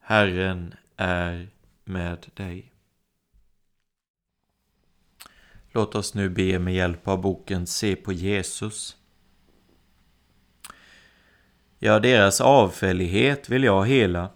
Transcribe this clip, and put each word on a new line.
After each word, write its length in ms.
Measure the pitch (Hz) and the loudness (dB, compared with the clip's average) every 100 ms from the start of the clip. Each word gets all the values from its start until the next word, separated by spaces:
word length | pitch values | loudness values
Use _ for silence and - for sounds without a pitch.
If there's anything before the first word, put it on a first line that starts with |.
Herren 720 | - 110 101 90 95 90 87 - _ - | 0 2 2 0 -4 -4 -10 -16 _ -6
är 540 | 92 90 87 87 90 _ _ _ | -2 -2 -2 -6 -12 _ _ _
med 420 | - 92 87 85 - | -10 -8 -6 -8 -14
dig. 380 | - 95 90 - _ _ _ _ _ _ _ _ _ _ _ _ _ _ _ _ _ _ _ _ _ _ _ _ _ - _ _ - _ | -14 -14 -14 -18 _ _ _ _ _ _ _ _ _ _ _ _ _ _ _ _ _ _ _ _ _ _ _ _ _ -20 _ _ -20 _
Låt 220 | 117 107 | -4 -2
oss 200 | 104 101 | -4 -6
nu 140 | 104 98 | -4 -4
be 300 | 90 95 92 | 0 0 0
med 160 | 90 | -2
hjälp 340 | 92 90 85 - | 0 -2 -4 -4
av 120 | 95 | -2
boken 460 | 98 90 - 95 87 | -2 -4 -6 -6 -6
Se 300 | - 110 92 | -4 -2 -4
på 160 | - | -4
Jesus. 840 | 90 95 101 90 - 107 - - - _ _ _ _ _ _ _ _ _ _ _ _ _ _ _ _ - - _ _ _ _ _ _ _ _ _ _ | -6 -4 -4 -4 -8 -10 -10 -14 -16 _ _ _ _ _ _ _ _ _ _ _ _ _ _ _ _ -20 -20 _ _ _ _ _ _ _ _ _ _
Ja, 220 | 110 107 | 2 4
deras 400 | 117 123 98 - | 4 6 6 4
avfällighet 1080 | 127 139 101 - 95 92 87 95 127 139 - | 6 6 4 2 -2 0 0 0 0 0 -4
vill 160 | 123 | 0
jag 220 | 135 107 101 | 2 2 4
hela. 440 | 135 101 87 92 | 2 2 0 -6